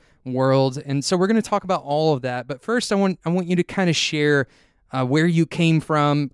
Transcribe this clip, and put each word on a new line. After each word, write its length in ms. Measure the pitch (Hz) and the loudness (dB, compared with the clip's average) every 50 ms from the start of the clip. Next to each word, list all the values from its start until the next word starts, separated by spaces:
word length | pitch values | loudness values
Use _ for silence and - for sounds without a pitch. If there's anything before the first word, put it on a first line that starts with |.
| _ _ _ _ - | _ _ _ _ -12
world. 560 | 131 123 127 131 135 135 135 135 135 127 147 - | -6 -4 0 2 2 4 2 2 0 -2 -6 -6
And 180 | 139 135 143 - | -4 -4 -4 -2
so 100 | - 185 | -2 0
we're 120 | 175 185 | 0 2
gonna 160 | 196 226 220 208 | 2 2 0 0
talk 200 | - 208 196 - | 0 -2 -4 -2
about 200 | 185 185 151 135 | -2 -4 -4 -4
all 320 | 139 143 151 156 160 147 | -4 -2 0 2 2 0
of 80 | 127 127 | 0 -2
that. 240 | 127 123 123 120 | -4 -6 -6 -8
But 160 | 127 139 - - | -10 -12 -10 -6
first, 280 | 214 233 247 - - | -4 -2 -2 -2 -2
I 40 | 214 | 0
want, 240 | 196 196 190 175 - - | 0 0 0 -2 -2 -4
I 40 | 165 | -2
want 160 | 175 185 175 | -2 -2 -2
you 100 | 170 180 | 0 0
to 80 | 175 170 | 0 -2
kinda 300 | - - 196 185 175 151 | -2 -2 0 0 0 0
share, 540 | - - - 156 151 147 147 147 139 131 - _ _ _ _ _ _ _ _ | 0 -2 -2 -2 0 2 2 2 2 0 -2 _ _ _ _ _ _ _ _
uh, 140 | - 131 131 | -4 -4 -2
where 220 | 123 139 156 165 | 0 2 2 2
you 180 | 175 165 165 160 | 4 4 2 2
came 360 | - - - 170 165 160 156 | 0 0 0 2 2 2 2
from, 500 | - - 156 151 147 147 143 147 143 127 | 0 0 0 0 2 2 2 0 -2 -4